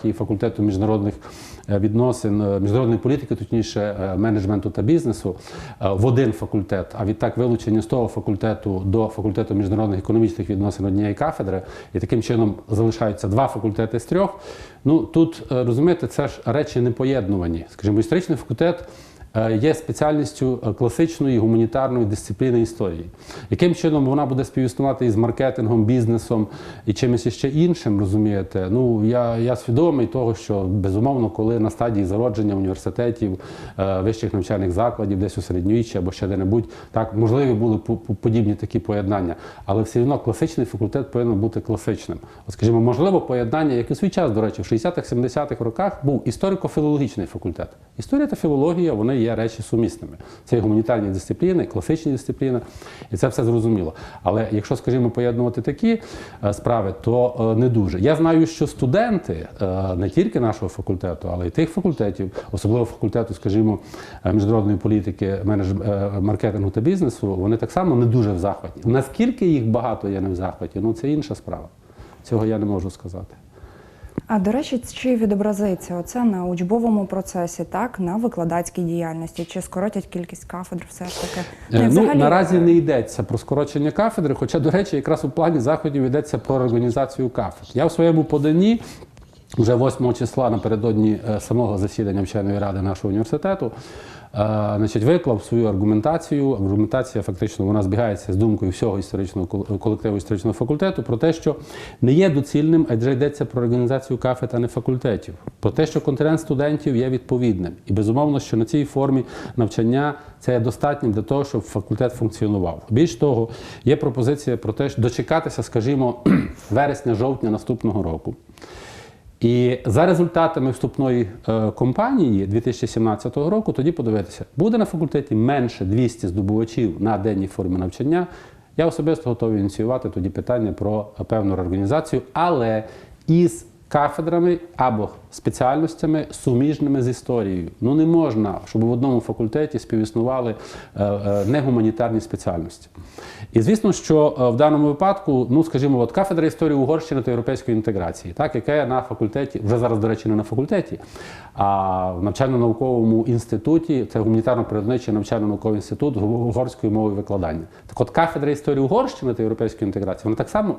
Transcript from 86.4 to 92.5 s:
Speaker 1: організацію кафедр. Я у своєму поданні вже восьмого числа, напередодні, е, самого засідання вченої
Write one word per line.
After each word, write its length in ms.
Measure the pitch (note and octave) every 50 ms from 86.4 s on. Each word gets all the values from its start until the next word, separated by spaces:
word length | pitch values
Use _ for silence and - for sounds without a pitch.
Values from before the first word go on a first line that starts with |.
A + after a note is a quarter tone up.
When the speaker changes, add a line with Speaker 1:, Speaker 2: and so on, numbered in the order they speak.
| - - C3+
Speaker 1:
організацію 760 | C3 B2+ B2 A#2 A#2+ A#2+ A#2+ A2 C#3 C3+ - - - C3 A#2
кафедр. 400 | - B2 G#2+ G2 - - - - -
Я 120 | B2+ D#3
у 40 | E3
своєму 340 | E3 - E3 E3+ D#3+ D#3+ D3+
поданні 560 | D#3 D3 D3 C#3+ D#3 D#3 F3 G3 A3 A#3 A3+ - - - - - - - - - - - - - - - -
вже 160 | A2+ A#2 B2
восьмого 380 | A#2 C3 C3 - - B2 B2+ B2
числа, 360 | - B2+ A#2 - C#3 B2+ A#2
напередодні, 680 | A2 G2+ - G#2+ A2 G#2 A2+ A#2 G#2+ G#2+ G#2+ G#2+ G#2+ - - A2
е, 100 | G#2+ G2
самого 380 | - - A2+ A#2+ A#2+ G#2 G#2 F#2
засідання 440 | G2+ G2+ - - G#2+ G2 F#2+ G2+ F#2+
вченої 360 | - - G#2+ G2 G2+